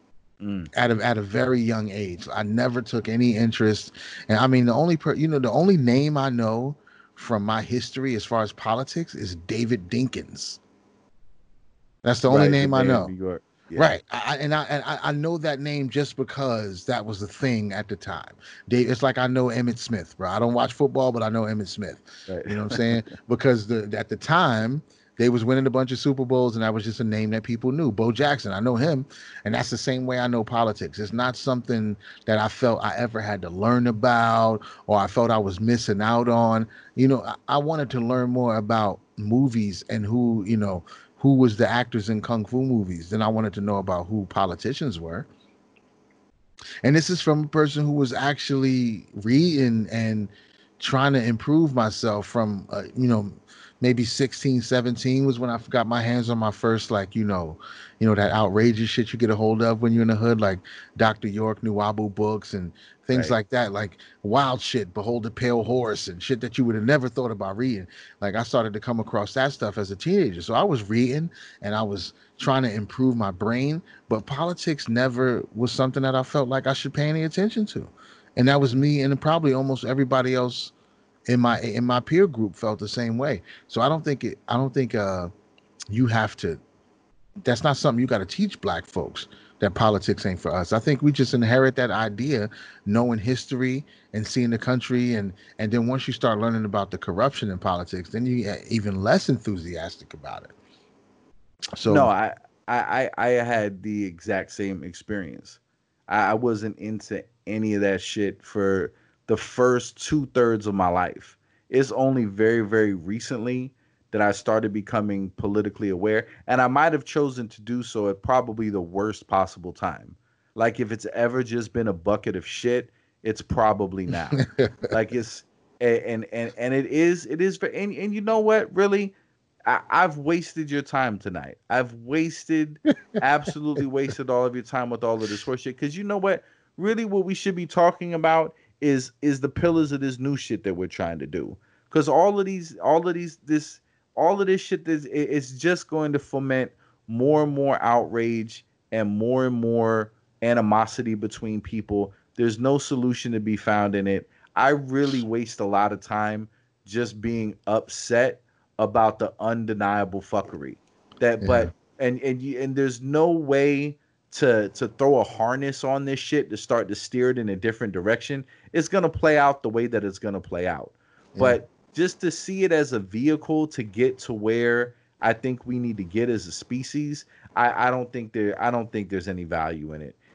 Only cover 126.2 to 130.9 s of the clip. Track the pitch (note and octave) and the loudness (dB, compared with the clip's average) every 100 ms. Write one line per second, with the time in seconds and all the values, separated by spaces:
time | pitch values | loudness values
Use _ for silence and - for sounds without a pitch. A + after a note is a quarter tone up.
126.2 | A2+ A#2 A#2 A2+ B2 C3+ C3+ D3 E3+ E3+ | -6 -8 -8 -6 -2 0 0 2 2 2
127.2 | D#3+ D#3 F#3+ E3+ E3+ - G3+ C#3+ G#3 G#3 | -4 -2 -2 -2 -6 -6 -6 -6 -6 -4
128.2 | G#3 A3 G#3+ A3 - F3+ G3+ G3 G3 - | 0 2 4 2 2 2 2 2 -2 -8
129.2 | _ _ _ _ - A#2+ - D#3 F3+ D3 | _ _ _ _ -2 -2 2 2 2 0
130.2 | C#3+ F3 D#3+ D#3+ D3+ C#3+ C#3 | -2 -2 -2 -8 -6 -4 -2